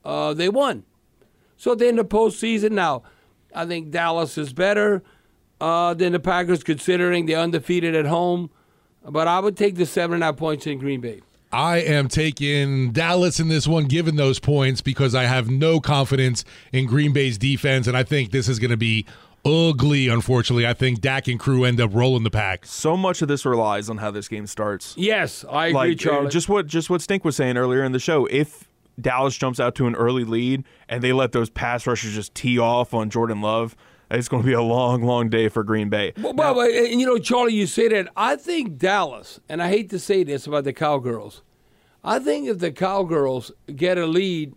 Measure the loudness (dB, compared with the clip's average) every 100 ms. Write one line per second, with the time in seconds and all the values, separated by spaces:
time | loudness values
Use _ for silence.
0 | -6 -4 -4 -2 0 2 0 -2 -12 _
1 | _ _ _ _ _ _ -2 2 2 2
2 | 0 2 2 0 -2 0 0 0 0 -2
3 | -8 _ _ _ _ -10 -6 -6 -6 -2
4 | -2 0 -4 -6 -8 -2 0 2 2 0
5 | -4 _ _ _ _ _ -2 0 0 2
6 | 0 0 0 0 2 0 0 -2 0 2
7 | 2 2 0 0 0 -2 0 0 2 0
8 | 0 0 0 -2 -4 _ _ _ _ _
9 | -6 -2 2 2 0 0 0 0 -2 0
10 | 0 0 0 -2 -4 -4 -6 -6 -4 -4
11 | -6 -12 _ _ _ -2 0 0 2 2
12 | 2 0 -2 -2 -2 0 0 0 0 0
13 | 2 2 2 2 0 0 2 2 2 2
14 | 2 2 2 2 2 2 2 0 -2 0
15 | 2 2 2 0 0 2 4 2 2 0
16 | 2 2 2 0 -8 -20 -4 -2 2 2
17 | 4 2 0 0 0 2 2 2 2 0
18 | 0 0 0 0 0 0 0 0 2 0
19 | -2 -16 -20 _ 0 4 4 4 2 4
20 | 4 2 2 0 2 2 2 2 0 2
21 | 0 0 -2 -2 0 2 4 2 2 2
22 | 2 2 0 0 -2 -4 -8 -4 0 2
23 | 0 0 0 0 0 2 2 -2 -4 -6
24 | -6 -6 -8 -10 -10 -6 -4 -4 -10 -4
25 | -2 0 -4 -8 -6 -2 0 2 2 2
26 | 0 0 0 -2 0 0 0 -4 0 -2
27 | 0 -2 0 0 0 2 2 2 0 -2
28 | 0 2 2 0 -2 -6 -20 _ _ -6
29 | -4 0 -2 -2 -4 0 -2 0 -2 2
30 | 0 0 -2 -2 0 -2 -6 _ -10 -4
31 | 0 2 2 0 -2 -4 -4 -4 -2 -4
32 | -4 -8 -10 -6 0 2 2 0 0 -2
33 | -2 -2 -2 -2 -2 -2 -4 -10 -20 _
34 | _ -6 -2 -2 2 2 2 0 2 0
35 | 0 0 2 2 2 0 -2 -2 0 -2
36 | -2 -4 -6 0 0 2 2 2 2 2
37 | 2 0 0 2 2 2 0 2 2 2
38 | 0 -2 -2 -2 -2 -4 -4 -2 0 2
39 | 0 -6 -18 -20 _ -4 0 0 -2 -8
40 | 0 0 0 -4 -2 -4 -2 -2 0 0
41 | -2 -6 -10 -20 _ _ _ _ _ _
42 | -4 -2 0 -2 -4 -4 -4 -2 -2 0
43 | 0 0 0 -4 -8 -20 -16 -4 -2 0
44 | 0 0 0 -4 -6